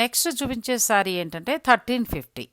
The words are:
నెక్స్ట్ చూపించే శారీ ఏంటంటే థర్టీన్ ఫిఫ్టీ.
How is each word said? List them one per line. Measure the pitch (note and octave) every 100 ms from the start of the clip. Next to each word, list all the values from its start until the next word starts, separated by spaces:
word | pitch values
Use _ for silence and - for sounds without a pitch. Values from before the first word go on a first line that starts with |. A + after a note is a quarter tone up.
నెక్స్ట్ | A#3+ - E4+ C4
చూపించే | C4+ A#3+ A#3 B3 -
శారీ | G3+ F#3+ F3+
ఏంటంటే | E3+ E3 E3+ D#4 B3+
థర్టీన్ | A#3+ - B3 A3+
ఫిఫ్టీ. | D3 - - A2+